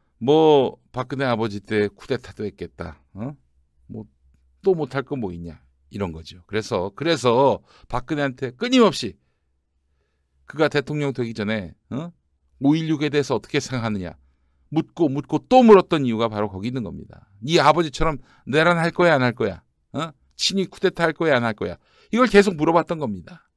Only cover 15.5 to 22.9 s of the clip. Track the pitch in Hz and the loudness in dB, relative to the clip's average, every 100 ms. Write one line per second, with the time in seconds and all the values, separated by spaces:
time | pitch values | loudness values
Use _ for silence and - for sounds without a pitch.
15.5 | 254 233 196 180 160 127 110 113 104 104 | 6 10 8 6 0 0 -2 -2 -2 -6
16.5 | 95 113 127 95 80 - - _ - 120 | -6 -8 -8 -10 -12 -18 -20 _ -14 -2
17.5 | 165 139 156 160 - 160 147 - _ - | 4 4 4 0 -2 -4 -4 -12 _ -2
18.5 | 143 165 170 165 - 175 147 123 113 107 | 2 2 2 0 2 2 4 2 0 -4
19.5 | 87 _ _ _ - 160 - _ - - | -6 _ _ _ -10 -10 -12 _ -6 -4
20.5 | 196 175 - 185 - 170 160 165 127 117 | -2 -4 -2 -4 0 -2 0 0 2 0
21.5 | 104 90 85 _ _ - 226 254 202 202 | -4 -8 -10 _ _ -4 0 4 6 4
22.5 | 160 156 165 160 | 2 2 2 0